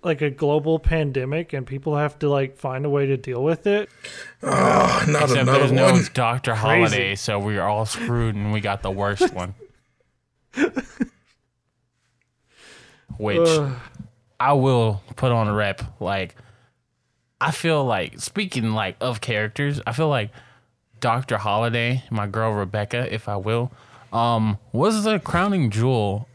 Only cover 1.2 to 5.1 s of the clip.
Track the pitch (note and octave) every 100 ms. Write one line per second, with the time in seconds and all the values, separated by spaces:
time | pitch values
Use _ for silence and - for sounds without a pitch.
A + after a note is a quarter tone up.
1.2 | B2+ D3+ E3+ C#3 B2 C3+ C#3 D3 D3 C#3+
2.2 | D3 C#3+ C3+ C3+ C#3 C3 C#3+ C#3+ C#3 C3+
3.2 | - B2 C#3 D#3+ G#3 G3+ G#3 - - -
4.2 | - - - - - - - - -